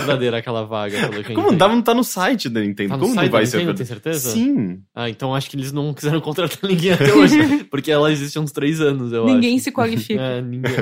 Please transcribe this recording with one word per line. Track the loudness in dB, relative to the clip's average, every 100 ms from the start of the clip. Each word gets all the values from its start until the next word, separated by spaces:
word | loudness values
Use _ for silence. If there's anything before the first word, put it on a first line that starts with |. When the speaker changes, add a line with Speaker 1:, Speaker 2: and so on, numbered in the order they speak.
Speaker 1:
verdadeira | 2 0 -2 -2
aquela | -4 -6
vaga, | -4 -6 -4 -4 -4
pelo | -6
que | -6
eu | 0
Speaker 2:
Como | 2
Speaker 1:
entendi. |
Speaker 2:
não | 4 4
tá | 4
no, |
tá | 2
no | 0
site | 0 -2 -2 -2 -2
da | -2
Nintendo? | -2 -2 -4
Speaker 1:
Tá | -2
no |
Speaker 2:
Como | 0
Speaker 1:
site | 0 2
Speaker 2:
não |
vai | 2
Speaker 1:
da | 2
Speaker 2:
ser | 0
Speaker 1:
Nintendo, | -2 -4
Speaker 2:
verdadeira? | -6 -8
Speaker 1:
tem | -6
certeza? | -4 -2
Speaker 2:
Sim. | 0 0 0 -2 -6 -14
Speaker 1:
Ah, | -8 -8
então | -6 -4
acho | -4 -4
que |
eles | -8 -6
não | -4 -4
quiseram | -4 -2 -2
contratar | -2 -4 -4 -4
<laughs> | -2
ninguém | 0 2
até | 4 6
hoje, | 8 8 6 4 2 -2
porque | -4 0
ela | 2 4 2
existe | -2 -4
há |
uns | -4
três | -2 -2 0
anos, | 0 0 -4
eu | 0 2
Speaker 3:
Ninguém | 4 2 0
Speaker 1:
acho. |
Speaker 3:
se | -2
qualifica. | -2 -2 -2 -4 -4
Speaker 1:
É, | -4 -4
ninguém. | -6 -6 -4 -2